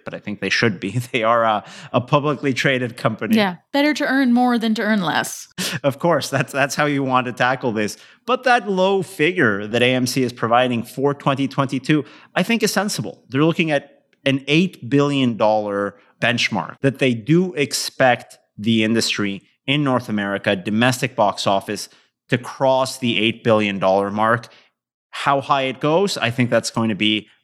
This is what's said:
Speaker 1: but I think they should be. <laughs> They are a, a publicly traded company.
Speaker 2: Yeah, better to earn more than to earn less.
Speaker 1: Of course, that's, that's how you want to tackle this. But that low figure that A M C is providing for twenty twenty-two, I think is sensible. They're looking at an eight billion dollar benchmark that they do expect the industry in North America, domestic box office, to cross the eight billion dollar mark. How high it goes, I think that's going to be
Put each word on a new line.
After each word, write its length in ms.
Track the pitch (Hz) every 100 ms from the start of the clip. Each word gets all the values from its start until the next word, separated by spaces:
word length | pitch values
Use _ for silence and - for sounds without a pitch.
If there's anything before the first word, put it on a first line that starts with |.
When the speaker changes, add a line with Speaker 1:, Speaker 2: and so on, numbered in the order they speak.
| -
Speaker 1:
but 80 |
I 60 | -
think 200 | - 101
they 100 | 98
should 300 | - 117 87
be. 180 | 98 120 120
<laughs> 60 |
They 120 | 127
are 200 | 110 117
a, 220 | 113 104 - - -
a 80 | 131
publicly 540 | 123 147 143 143 143
traded 420 | 123 147 127 123 110
company. 400 | 117 110 110 220
Speaker 2:
Yeah, 220 | 202 175 _
better 200 | 277 294 294
to 100 | 285
earn 260 | 262 262
more 260 | 240 247 240
than 160 | 226 220
to 60 |
earn 200 | 208 214
less. 480 | 165 123 - - - - - -
Speaker 1:
Of 160 | 143 -
course, 300 | 170 156 -
that's, 240 | 135 -
that's 220 | 139 139 -
how 100 | 151
you 180 | 139
want 240 | 135 127 123
to 60 |
tackle 400 | 110 123 131 131
this. 240 | 107 107 - - _ -
But 200 | 247 254
that 240 | 240 208
low 320 | 185 185 196
figure 680 | 180 - 151 185 123 98 104
that 140 | 117
A 120 | 123
M 140 | 127 123
C 160 | 139
is 80 | 123
providing 520 | 120 117 120 127 120
for 300 | 107 - 139
twenty 360 | 143 - 135 135
twenty-two, 560 | - 135 131 - 156 135 - -
I 100 | -
think 200 | 185 226
is 80 | 143
sensible. 540 | 202 202 - 95 - -
They're 160 | 127
looking 280 | 160 165 160
at 340 | 143 - _ _ _ 139
an 200 | 135 135
eight 420 | 151 185 - 120
billion 460 | 143 143 143 127 107
dollar 640 | 107 107 104 101 101 - _ -
benchmark 580 | 117 120 - 104 78 -
that 200 | 135 113
they 140 | 135
do 400 | 117 104 165 185 147
expect 840 | 139 - - - 131 120 - - _ -
the 280 | 107 113 110
industry 560 | 113 - - 101 98 _ _ -
in 180 | 143
North 240 | 143 123 120
America, 480 | 107 101 98 - 101
domestic 580 | 90 107 123 127 131
box 320 | - 104 - 113
office, 440 | 98 104 101 - _ _ _ -
to 80 | 123
cross 640 | 123 - 135 131 127 -
the 200 | 123 104
eight 240 | 110 113
billion 360 | 123 107 104 101
dollar 300 | 95 98 101
mark. 380 | 104 110 117 - - _ _ _ _ _
How 280 | - - 139
high 220 | 131 139
it 180 | 131 127
goes, 340 | 147 165 202 -
I 140 | 120
think 180 | 120 120
that's 220 | 117 -
going 160 | - 113
to 80 | 95
be 320 | 107 107 - _